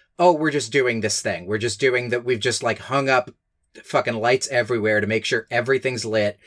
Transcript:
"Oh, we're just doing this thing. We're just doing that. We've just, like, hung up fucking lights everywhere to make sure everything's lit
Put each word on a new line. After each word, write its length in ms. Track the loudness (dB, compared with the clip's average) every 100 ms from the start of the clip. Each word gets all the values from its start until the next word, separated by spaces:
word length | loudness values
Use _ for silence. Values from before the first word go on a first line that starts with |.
| _ 4
"Oh, 160 | 4
we're 200 | 4 2
just 180 | -2 0
doing 300 | 0 2 0
this 200 | -2 -2
thing. 260 | -4 -6 -4
We're 120 | -4
just 220 | -2 0
doing 300 | 0 0 0
that. 140 | -2
We've 140 | -2 -2
just, 240 | -2 -2
like, 160 | -2 -4
hung 300 | -2 -2 2
up 240 | 0 0 -10 _ _ _ -20
fucking 320 | -2 -2 0
lights 320 | 0 2 2 0
everywhere 480 | -2 0 0 2 2
to 60 | 2
make 160 | 0
sure 240 | 0 -2 0
everything's 540 | -2 0 0 0 -4
lit 340 | -2 0 0 -4